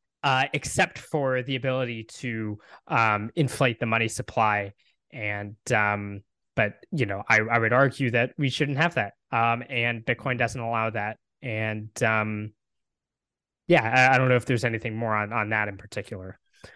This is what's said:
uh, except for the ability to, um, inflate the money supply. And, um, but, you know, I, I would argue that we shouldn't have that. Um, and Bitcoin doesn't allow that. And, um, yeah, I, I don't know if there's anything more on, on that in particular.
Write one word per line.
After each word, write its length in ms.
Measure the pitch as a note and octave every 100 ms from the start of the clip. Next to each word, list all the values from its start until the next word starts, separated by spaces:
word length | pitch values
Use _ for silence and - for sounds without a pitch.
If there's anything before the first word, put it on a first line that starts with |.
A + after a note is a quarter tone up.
| _ _
uh, 240 | C#3 C3 C#3
except 440 | D3 - - F3+ -
for 440 | - D3+ C3+ B2+
the 140 | B2 C3
ability 480 | C3 C3 A#2+ A2+
to, 540 | A2 - B2 A2+ G#2+ G#2 - - -
um, 420 | C#3 A2 G#2 A2 -
inflate 420 | C#3 - C3 A2
the 60 |
money 240 | A#2 A2+ A2+
supply. 640 | - - A#2+ A2 G#2 G2+ - _ _ _
And, 440 | B2 G#2 G#2 G#2 A2 -
um, 520 | A2 G#2 G2+ G2+ G2 - _ _ -
but, 200 | G#2 - -
you 140 | D#3+ G#2
know, 160 | G2 -
I, 120 | A2
I 180 | A2 A#2
would 160 | A2
argue 360 | B2 C#3 - B2+
that 200 | A#2 B2+ -
we 100 | C#3
shouldn't 300 | - C#3+ C#3
have 160 | E3+
that. 180 | C3 G2+ - -
Um, 320 | A#2 A#2 A#2 A#2+
and 360 | B2 A#2+ A#2
Bitcoin 340 | A#2 A#2 C3+ B2
doesn't 220 | A#2 C3
allow 300 | A2+ A#2 A2
that. 280 | G#2+ G#2 A2 _ _
And, 500 | C3 A2 A2 G#2+ G#2+ -
um, 500 | A#2 A2 G#2+ G#2 G#2+ _ _ _ _ _ _ _ _ _ _ _ -
yeah, 400 | E3 A2+ B2+ C3
I, 40 |
I 40 | C3
don't 100 | C3
know 80 | B2
if 100 | B2+
there's 180 | A#2+
anything 320 | A#2+ A2+ A#2 A2
more 180 | A2+
on, 180 | G#2+ G#2
on 180 | A2+ G#2+
that 180 | A2 G#2
in 80 | G2
particular. 640 | - - - F#2+ F#2 - _ _ -